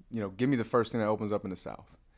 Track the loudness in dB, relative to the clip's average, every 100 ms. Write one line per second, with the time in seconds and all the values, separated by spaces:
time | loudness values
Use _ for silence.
0 | -8 -4 -4 0 2 2 2 2 2 0
1 | 2 0 0 -2 -2 -8 -10 -12 -16 -20
2 | _